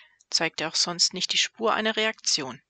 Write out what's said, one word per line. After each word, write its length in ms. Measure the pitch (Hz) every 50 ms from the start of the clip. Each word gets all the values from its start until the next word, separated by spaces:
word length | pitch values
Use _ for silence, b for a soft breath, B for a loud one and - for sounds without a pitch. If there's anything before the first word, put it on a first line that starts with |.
| b b b b b b
zeigte 360 | - - 170 160 - - 151 160
auch 60 | -
sonst 380 | - - 175 175 170 - - -
nicht 180 | 180 - -
die 60 | - -
Spur 360 | - - _ - 220 214 -
einer 220 | - 214 220 214
Reaktion. 640 | 220 214 220 220 - - - - 160 135 - - - _